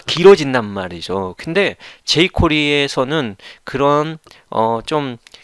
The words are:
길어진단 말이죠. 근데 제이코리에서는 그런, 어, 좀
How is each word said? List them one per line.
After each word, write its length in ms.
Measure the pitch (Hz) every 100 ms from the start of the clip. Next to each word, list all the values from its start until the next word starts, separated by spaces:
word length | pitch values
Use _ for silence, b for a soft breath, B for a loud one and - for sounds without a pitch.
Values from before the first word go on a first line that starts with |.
| -
길어진단 580 | 156 190 196 143 127
말이죠. 680 | 104 98 92 87 82 95 92 90
근데 400 | - 175 180 90 B B
제이코리에서는 1300 | - 147 185 - 170 151 147 147 143 - 127 156 120 98 B B
그런, 540 | - 131 143 147 151 160 - b b
어, 300 | 110 113 113 110
좀 320 | 156 135 120 - B